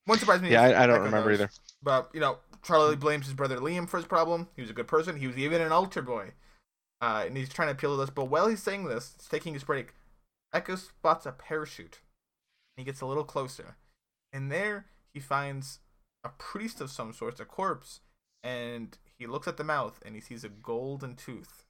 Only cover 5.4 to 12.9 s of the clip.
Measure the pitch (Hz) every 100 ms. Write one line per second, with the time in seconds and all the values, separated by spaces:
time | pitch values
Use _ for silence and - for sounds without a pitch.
5.4 | 143 170 160 165 190 180 123 117 95 -
6.4 | _ _ _ _ _ _ 117 107 87 131
7.4 | 131 - 156 135 147 139 135 143 131 151
8.4 | 214 214 202 196 170 117 - - - 151
9.4 | 170 143 135 139 113 - _ _ _ _
10.4 | _ 180 185 185 - _ 160 165 139 131
11.4 | - 156 151 - 82 - _ _ _ _
12.4 | _ _ _ - 131